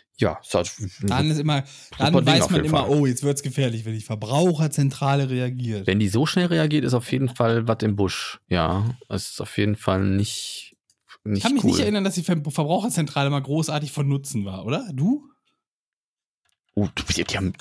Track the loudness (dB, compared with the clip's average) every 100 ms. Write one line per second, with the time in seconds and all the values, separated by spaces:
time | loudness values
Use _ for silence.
0 | _ -2 -2 -2 -2 -2 -2 -6 -10 -4
1 | -2 2 2 2 0 0 -2 -12 -12 -2
2 | 2 4 4 4 4 2 2 2 2 2
3 | 2 2 0 -2 -4 -2 -2 -2 -6 -8
4 | -6 -6 -2 2 4 2 0 2 0 2
5 | 2 2 2 -2 -2 -4 -4 -2 2 4
6 | 4 2 2 2 2 2 2 2 2 0
7 | 0 -2 0 0 2 2 0 0 0 2
8 | 0 -2 -10 -10 -2 0 2 0 -2 -4
9 | -6 -6 -6 -10 -8 -2 0 0 0 2
10 | 2 2 0 -4 -10 -12 -16 _ _ _
11 | _ -12 -4 0 2 2 2 2 2 0
12 | 0 -2 -2 -2 -2 -2 0 0 0 -2
13 | -2 0 0 0 -2 -2 -2 -4 -4 -2
14 | -2 -2 -2 -6 -6 -6 -4 -4 -4 -2
15 | 0 0 -6 _ _ _ _ _ _ _
16 | _ _ _ _ _ _ _ -2 -2 -4
17 | -6 -4 -4 -2 -4 -2